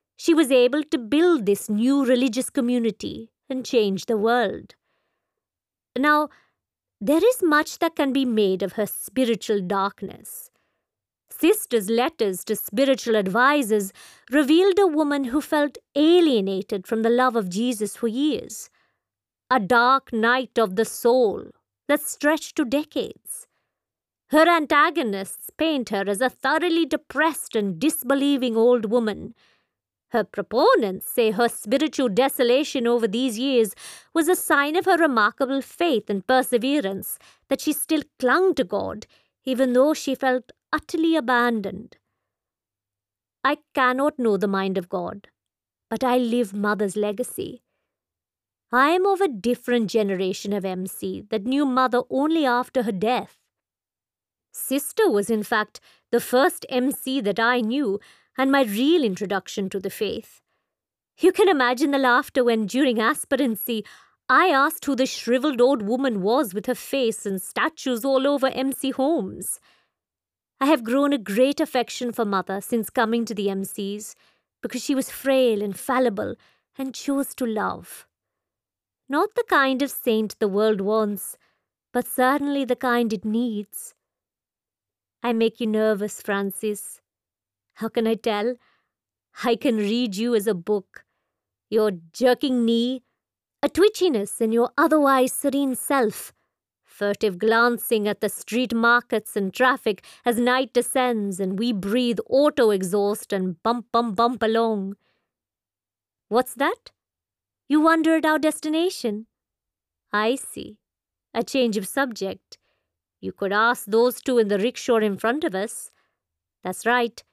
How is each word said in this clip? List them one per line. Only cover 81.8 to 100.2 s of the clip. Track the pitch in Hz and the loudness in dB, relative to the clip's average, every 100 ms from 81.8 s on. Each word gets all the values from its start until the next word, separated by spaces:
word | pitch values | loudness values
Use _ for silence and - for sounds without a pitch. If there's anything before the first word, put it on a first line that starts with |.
| _ | _
but | 247 247 | -6 -4
certainly | - 254 285 285 277 254 | 0 2 2 -2 -2 -2
the | 240 | -2
kind | 254 240 233 | -2 0 0
it | 214 | -2
needs. | 214 226 247 208 202 - - _ _ _ _ _ _ _ _ _ _ _ _ _ | -2 -2 -2 -4 -8 -14 -18 _ _ _ _ _ _ _ _ _ _ _ _ _
I | 240 | -2
make | 226 226 226 | 0 0 0
you | 220 | -2
nervous, | 214 214 202 208 - | 2 2 0 -4 -8
Francis. | - 196 196 - 214 208 - - _ _ _ _ _ _ _ - | -6 -4 -4 -4 -6 -6 -10 -20 _ _ _ _ _ _ _ -10
How | 226 | -6
can | 240 220 | -2 0
I | 226 | 0
tell? | 233 208 220 247 _ _ _ _ _ _ _ - | -2 0 -2 -4 _ _ _ _ _ _ _ -4
I | 240 226 | -2 0
can | 294 220 | 2 2
read | 202 233 247 190 | 0 0 -2 -2
you | 240 | 0
as | 226 208 | 0 0
a | |
book. | 185 190 208 - - - _ _ _ _ _ _ | -2 -2 -4 -4 -18 -20 _ _ _ _ _ _
Your | 214 214 175 165 | 0 0 -2 -10
jerking | - 254 247 285 247 | 0 2 2 0 0
knee, | 226 233 240 262 - _ _ _ _ _ | 2 2 0 -4 -10 _ _ _ _ _
a | 285 | -2
twitchiness | - 415 - 359 226 202 - | 4 2 4 0 0 -4 -2
in | 226 | 0
your | 226 247 - | 2 0 2
otherwise | 311 311 277 262 262 | 2 4 4 4 2
serene | - 285 277 277 247 | 0 -2 0 0 -2
self, | - 277 220 - - _ _ _ _ _ _ | -2 0 0 -2 -14 _ _ _ _ _ _
furtive | - 208 - 214 175 | -6 -4 -2 -2 0
glancing | 220 226 240 233 - 220 208 | 2 4 2 0 -2 -2 0
at | 196 | -2
the | 202 | -4
street | - - 226 247 | -6 -6 -4 -2
markets | 226 233 240 - 220 - 214 | 0 2 2 0 -4 -4 -4
and | 190 | -4
traffic | - 254 269 220 196 - - | 0 0 2 -2 -6 -10 -6